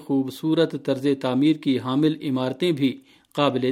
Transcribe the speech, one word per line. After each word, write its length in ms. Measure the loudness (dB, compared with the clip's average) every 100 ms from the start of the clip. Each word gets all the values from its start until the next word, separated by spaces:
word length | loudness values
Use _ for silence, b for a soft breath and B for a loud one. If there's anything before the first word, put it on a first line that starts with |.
خوبصورت 680 | 0 -2 -2 -4 -2 2 0 -2
طرز 220 | -4 -2 0 0
تعمیر 360 | 0 2 2 2
کی 220 | 0 -2
حامل 360 | 0 0 2 0
عمارتیں 500 | -2 -2 -2 -2 -2
بھی 280 | 0 0 -2 -12 b b
قابل 360 | 0 0 2 0